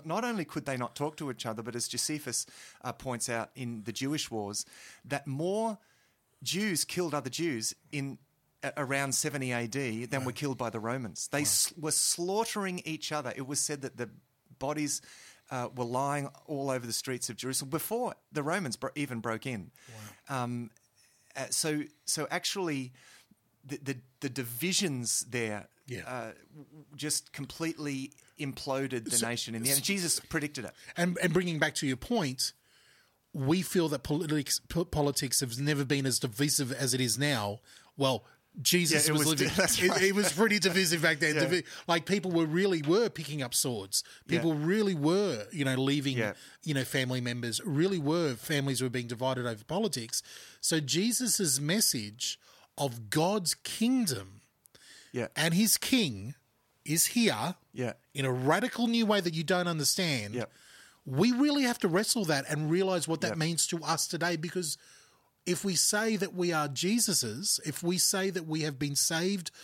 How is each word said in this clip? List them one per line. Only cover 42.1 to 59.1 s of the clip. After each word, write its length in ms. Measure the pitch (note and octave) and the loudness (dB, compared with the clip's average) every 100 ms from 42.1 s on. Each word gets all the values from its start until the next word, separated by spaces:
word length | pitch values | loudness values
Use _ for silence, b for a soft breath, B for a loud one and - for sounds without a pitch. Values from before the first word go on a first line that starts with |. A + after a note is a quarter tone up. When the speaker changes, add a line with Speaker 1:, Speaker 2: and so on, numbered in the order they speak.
| G3+ F#3 | 0 2
Speaker 2:
were 140 | E3 D#3+ | 2 4
really 360 | E3 G3 F3 | 4 2 2
were 280 | C#3+ F3 D#3 | 4 4 2
picking 320 | C3 D3 D3 | -2 -6 -6
up 120 | B2 | -2
swords. 500 | - C#3+ A2+ G2 - B B - | 0 0 -2 -2 -4 B B -2
Speaker 1:
Yeah. 100 | D3 | 0
Speaker 2:
People 160 | D#3+ | 2
really 420 | D3+ D#3 G#3 G#3 E3+ | 2 2 2 2 2
were, 500 | D3 F#3 G3+ A#2+ G#2 | 4 4 2 -2 -6
you 140 | E3 C3+ | -2 0
know, 100 | C3 | 2
leaving, 420 | C3+ C#3+ C3+ B2+ | 2 2 2 0
Speaker 1:
Yeah. 160 | G#2+ F#2+ B B | 0 -2 B B
Speaker 2:
you 100 | - | -2
know, 120 | C#3+ B2+ | -2 0
family 340 | C#3 B2+ B2+ | 0 0 0
members. 400 | B2 A#2+ A#2+ A2 G3+ | -2 -4 -2 -4 0
Really 340 | C#3 F3+ F#3+ | 2 2 2
were 360 | C#3+ E3 D#3+ A#2+ | 2 2 0 -2
families 460 | - D3 C#3 B2+ | -2 0 2 0
were 80 | B2+ | 0
being 180 | B2 A#2+ | -2 -4
divided 380 | A#2 C3 B2+ A#2+ | -2 0 0 -2
over 180 | A2 A2 | -4 -4
politics. 580 | E3+ A3 C#3 A2+ - B B B B | -2 0 -2 -4 -6 B B B B
So 180 | - E3 | 0 0
Jesus's 800 | C#3 D3 A3 A#3 B3 - F3+ C3+ | 2 2 2 2 0 2 2 2
message 800 | D3 G3+ - - G#2 A2+ - - B B B - | 2 2 2 2 -4 -6 -6 -8 B B B -2
of 320 | C#3 A#2 G#2+ | -2 -2 -2
God's 460 | D3+ E3 G#3+ E3 - | 2 4 4 0 -2
kingdom 840 | - - A3+ C4 G#3+ A#2 F#2+ G2+ - _ - B B B B | -4 0 2 4 2 -2 -6 -16 -20 _ -20 B B B B
Speaker 1:
Yeah. 160 | B2 A#2 - | -4 -2 0
Speaker 2:
and 180 | E3 | 2
his 220 | E3+ A3 - | 4 4 2
king 580 | - C4 F#3 G#2 G#2 D3 _ _ _ _ - | 4 4 4 -2 -8 -12 _ _ _ _ -2
is 220 | D#3+ - | 2 2
here 480 | - A3+ A#2 C3+ F#3 _ | 4 4 4 0 -4 _
Speaker 1:
Yeah. 200 | - B2 - _ | -6 -4 -6 _
Speaker 2:
in 100 | D3 | -2
a 80 | C3+ | 0
radical 560 | B2+ B2+ E3+ B3 - A#3+ | 2 4 4 2 0 2
new 180 | A#3 | 4
way 140 | A3 | 4